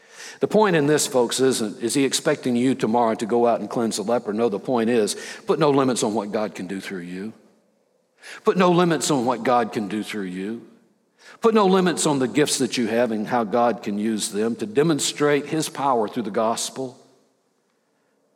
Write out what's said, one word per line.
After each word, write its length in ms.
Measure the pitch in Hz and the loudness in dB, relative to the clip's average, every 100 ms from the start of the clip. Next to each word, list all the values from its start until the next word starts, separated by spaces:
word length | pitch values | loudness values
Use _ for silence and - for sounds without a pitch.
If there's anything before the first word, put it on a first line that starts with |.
| _ - - - | _ -20 -20 -6
The 80 | 135 | 0
point 280 | 202 214 165 | 2 4 4
in 120 | 143 | 2
this, 200 | 147 - | 2 2
folks, 320 | 127 117 117 | 0 0 2
isn't, 420 | 131 120 110 - | 2 2 -2 -4
is 120 | 117 | -2
he 120 | 143 135 | 0 0
expecting 500 | - - 147 131 120 | 0 -2 -2 0 0
you 200 | 131 127 | 2 0
tomorrow 400 | 117 120 117 107 | 0 2 2 0
to 100 | 110 | 0
go 220 | 120 120 | 2 2
out 120 | 110 | 2
and 100 | 104 | -2
cleanse 280 | - 113 104 | -2 -2 -2
the 60 | |
leper? 300 | 101 120 110 | -2 -2 -2
No, 160 | 104 120 | -2 0
the 100 | 98 | -2
point 300 | 120 123 113 | -2 0 2
is, 260 | 120 104 - - - - | 2 0 -2 -12 -8 -2
put 140 | 151 | 2
no 120 | 156 | 4
limits 320 | 139 131 117 | 4 2 0
on 100 | 123 | 0
what 180 | 107 101 | -2 -2
God 220 | 107 107 | -4 -4
can 140 | - 90 | -6 -10
do 120 | 95 | -10
through 220 | - 95 | -10 -10
you. 320 | 87 90 107 113 _ _ _ _ _ _ _ _ - - - | -10 -10 -10 -14 _ _ _ _ _ _ _ _ -20 -4 0
Put 100 | 185 | 4
no 160 | 180 | 4
limits 400 | 170 175 156 - | 6 4 2 0
on 140 | 147 117 | 0 0
what 180 | 120 | 0
God 300 | 117 123 113 | 2 2 2
can 160 | 123 101 | -2 -6
do 140 | 104 | -6
through 200 | 101 107 | -6 -8
you. 420 | 92 90 98 117 - _ _ _ _ _ - - | -8 -8 -8 -10 -14 _ _ _ _ _ -20 -2
Put 120 | 226 | 2
no 120 | 220 196 | 4 4
limits 400 | 190 180 143 165 | 4 2 0 0
on 140 | 143 | 0
the 80 | 127 | 0
gifts 300 | 110 147 - | 2 0 0
that 180 | 127 - | -2 -2
you 100 | 113 | 0
have 240 | 113 120 | 0 0
and 160 | 110 107 | 0 -2
how 160 | 120 | -2
God 400 | 107 120 120 107 | 0 2 2 0
can 160 | - 104 | -4 -4
use 320 | 107 110 92 | -2 -2 -4
them 240 | 98 110 117 | -2 -2 -4
to 80 | 107 | -2
demonstrate 800 | 110 156 151 - - 147 147 143 | 0 2 2 -2 0 2 2 0
his 200 | 160 151 | -4 -4
power 400 | - 139 123 104 | -2 0 0 0
through 160 | - | -4
the 80 | 110 | -6
gospel. 640 | 104 110 117 - - 131 123 - _ _ _ _ _ _ _ _ _ _ _ _ | -2 -2 -2 -6 -8 -10 -12 -20 _ _ _ _ _ _ _ _ _ _ _ _